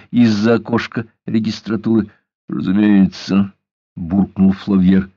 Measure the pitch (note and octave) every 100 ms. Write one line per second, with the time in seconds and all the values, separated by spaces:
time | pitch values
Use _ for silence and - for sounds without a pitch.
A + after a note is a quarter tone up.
0 | - A#2+ A#2 G#2 A2 A2+ A2+ A#2 - A#2+
1 | A#2 _ - A2 A2 A2 - A2 A2+ A2+
2 | G2+ _ _ _ - - F2 G2 G#2 G2+
3 | F#2 - - F#2+ G2 - _ _ _ -
4 | E2 G2 F#2 - F#2+ F#2+ - G2 F#2 F#2+
5 | F#2